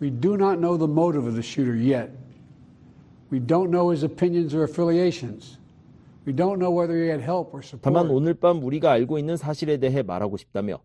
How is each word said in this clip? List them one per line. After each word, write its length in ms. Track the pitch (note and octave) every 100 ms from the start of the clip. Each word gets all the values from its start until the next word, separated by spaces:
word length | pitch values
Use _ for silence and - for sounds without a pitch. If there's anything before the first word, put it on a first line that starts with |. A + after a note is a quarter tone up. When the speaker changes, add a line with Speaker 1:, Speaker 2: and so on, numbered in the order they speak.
Speaker 1:
We 80 | C#3+
do 260 | A#2+ F3 G#3
not 220 | G3 F3
know 200 | E3+ E3+
the 120 | D#3
motive 380 | D3+ E3+ D3 A#2
of 60 |
the 100 | A2+
shooter 320 | A2+ - B2+ A#2
yet. 380 | B2+ B2+ - - - - - - - - - - - - -
We 120 | C3 A#2+
don't 260 | E3 F#3
know 200 | F3+ F3
his 140 | D#3+ D#3
opinions 500 | - F3+ F3 D#3+ D#3
or 80 |
affiliations. 960 | D3+ D#3+ E3+ E3+ F3+ E3+ B2 - - - - - - - - - C#3+
We 80 |
don't 260 | C3+ F#3 G3
know 120 | F3+
whether 240 | F3 E3+ E3
he 140 | E3
had 120 | D3+
help 280 | B2+ F3+ D#3+
or 80 | C#3
support. 200 | - C3
Speaker 2:
다만 280 | C#3 E3 E3
오늘 260 | C3+ D#3+ E3+
밤 280 | F3 E3+
우리가 280 | B2+ D3+ D#3
알고 280 | A#2+ B2+ D3+
있는 160 | D3+ E3+
사실에 400 | C#3+ D3+ D#3 C#3+
대해 240 | C3 C3+
말하고 360 | G2+ F2+ G#2 G2
싶다며 420 | - G2 G2+ E2+